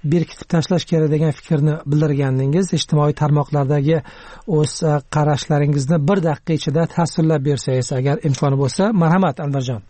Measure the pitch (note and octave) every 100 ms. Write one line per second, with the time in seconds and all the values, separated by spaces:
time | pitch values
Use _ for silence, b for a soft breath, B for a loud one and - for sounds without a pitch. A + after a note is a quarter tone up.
0 | D3 E3+ D#3 - - E3+ C#3+ F3 - E3
1 | D#3 D3+ D#3+ - - D#3 D3+ D3+ C#3 D3+
2 | D#3 C#3 C3+ C3 C3+ D#3+ F#3+ D#3+ - D3+
3 | D3 D3 D3+ D3 C#3 D3 C3+ D3 C#3 D#3+
4 | B B B B - D#3 D3+ - D#3+ D3
5 | - D3+ D3+ C#3 - D3 D3 C#3+ C3 E3
6 | C#3+ G3 E3 C#3+ - D#3 - D3 D#3+ -
7 | E3+ - D#3+ D3+ C#3 C#3 - C3 B2+ C3
8 | C#3 D3+ D#3 C3+ C#3+ C3+ C3+ - G3 G#3+
9 | E3 F3+ F#3 C3 D3 C#3 B2+ A2+